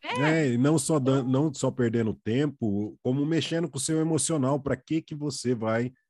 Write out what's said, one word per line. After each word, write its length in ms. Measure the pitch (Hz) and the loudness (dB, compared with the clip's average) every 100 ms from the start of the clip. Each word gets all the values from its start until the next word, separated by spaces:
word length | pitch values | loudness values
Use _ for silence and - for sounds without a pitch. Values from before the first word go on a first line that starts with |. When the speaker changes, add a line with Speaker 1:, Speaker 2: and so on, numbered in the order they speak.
Speaker 1:
É. 400 | 311 480 151 160 | -6 0 2 2
Speaker 2:
É, 60 | 143 | 2
e 80 | 120 | 2
não 200 | 139 160 | 2 2
só 200 | - 156 | 2 0
dan-, 220 | 131 135 | 2 2
Speaker 1:
Então 100 | 123 | 2
Speaker 2:
não 240 | 131 156 | 2 0
só 160 | 135 131 | 0 -2
perdendo 420 | 127 117 117 110 | 0 0 2 0
tempo, 840 | 98 107 120 147 143 113 101 104 - | -2 -2 0 0 -2 -2 -2 -4 -4
como 220 | 127 135 | -2 0
mexendo 440 | 147 160 - 165 170 | 0 0 0 -2 -4
com 100 | 135 | -4
o 20 | |
seu 180 | - 160 | -2 0
emocional. 600 | 160 160 - 160 131 143 | 2 0 0 0 0 0
Pra 160 | 135 127 | -2 -4
que 240 | - 156 | -2 -4
que 140 | - | -4
você 400 | 151 147 131 123 | -6 -6 -4 -2
vai 380 | 120 110 113 127 - | 0 0 0 -2 -8